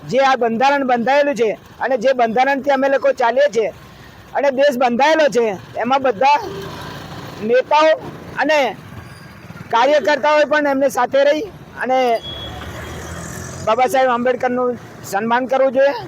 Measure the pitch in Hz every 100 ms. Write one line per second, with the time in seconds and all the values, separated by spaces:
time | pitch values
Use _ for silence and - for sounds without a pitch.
0 | 147 240 269 262 233 226 269 285 262 240
1 | 233 285 285 233 220 180 - - 226 254
2 | 247 262 233 214 262 277 277 269 269 269
3 | 277 262 233 247 294 220 196 - - -
4 | - - - - 277 254 285 247 254 233
5 | 285 320 294 233 226 180 - - 233 269
6 | 262 196 285 294 415 - - - - -
7 | - - - - 214 254 - 302 320 311
8 | - - - - 277 302 277 - - -
9 | - - - - - - - 226 254 302
10 | 277 285 294 302 285 302 294 269 277 247
11 | 247 269 285 302 202 - - - 226 262
12 | 247 226 - - - - - - - -
13 | - - - - - - 214 226 254 269
14 | 262 240 240 247 254 247 247 240 - -
15 | - 196 226 240 262 262 269 254 269 480